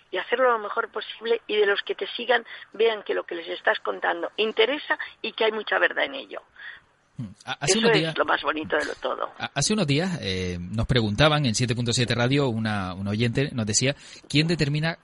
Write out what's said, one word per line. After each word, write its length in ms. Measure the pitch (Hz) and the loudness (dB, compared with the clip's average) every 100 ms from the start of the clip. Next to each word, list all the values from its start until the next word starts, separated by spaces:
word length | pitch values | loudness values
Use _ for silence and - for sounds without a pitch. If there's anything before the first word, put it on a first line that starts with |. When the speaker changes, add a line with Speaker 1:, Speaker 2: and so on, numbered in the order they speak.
| _ | _
Speaker 1:
de 80 | 185 | -8
hacerlo 320 | - 233 254 | -2 2 4
lo 80 | 233 | 4
mejor 300 | 208 226 220 | 0 -4 -4
posible 520 | 226 214 - 226 233 - | -6 -10 -10 -2 -2 0
y 80 | 208 | 2
de 100 | 202 | 4
los 160 | 196 | 2
que 120 | - 196 | -2 -6
te 100 | 190 - | -6 -8
sigan 260 | 233 240 233 - - | 2 2 2 -14 -18
vean 280 | 202 226 214 | 2 2 2
que 100 | 190 | -4
lo 100 | 185 | -4
que 120 | 175 175 | -4 -8
les 120 | 170 | -8
estás 320 | 175 - 208 | -4 0 0
contando 500 | - 190 180 175 165 - | -2 -4 -2 -2 -4 -2
interesa 600 | 220 214 220 294 - 311 - - | -2 2 2 2 -4 -6 -6 -10
y 100 | 220 | -10
que 120 | 214 220 | -2 -2
hay 60 | |
mucha 260 | 220 208 190 | 0 -2 2
verdad 240 | 170 143 147 | 2 0 -4
en 100 | 135 | -4
ello. 260 | 104 - - - - - _ _ _ - | -12 -14 -16 -18 -18 -18 _ _ _ -12
Speaker 2:
Mm. 80 | 110 - - | -12 -12 -10
Ha-, 120 | 131 | -6
hace 140 | 143 | -2
Speaker 1:
Eso 60 | 220 | 2
Speaker 2:
unos 120 | 226 | 4
Speaker 1:
es 60 | 214 | 4
Speaker 2:
días 180 | 160 151 | 2 0
Speaker 1:
lo 60 | |
más 180 | - 160 | 0 0
bonito 360 | 143 156 156 156 | 0 -4 -2 -2
de 80 | 147 | -2
lo 80 | - | -4
todo. 380 | - 123 - - | -6 -4 -6 -6
Speaker 2:
ha-, 140 | 117 | -8
hace 200 | - 143 | -2 0
unos 120 | 214 160 | 2 2
días, 320 | 139 185 175 | 2 0 -4
eh, 360 | 101 92 92 87 | -4 -2 -2 -4
nos 260 | 87 107 113 | -6 -4 0
preguntaban 580 | 131 107 101 151 151 139 | 2 2 4 4 4 2
en 100 | 107 | 0
siete 200 | 123 120 | 0 0
punto 160 | 120 | 0
siete 240 | 120 120 120 | 0 2 2
Radio, 320 | 120 143 139 | 2 4 2
una, 460 | 113 110 104 92 | 0 -2 -2 -4
una 180 | 92 98 | -4 -2
oyente 380 | 107 120 113 143 | 0 2 2 0
nos 140 | 127 107 | -2 0
decía, 300 | 104 127 139 - - - | 2 2 -2 -8 -20 0
¿quién 180 | 143 160 | 4 4
determina 500 | 156 147 151 160 170 | 2 0 0 -2 -6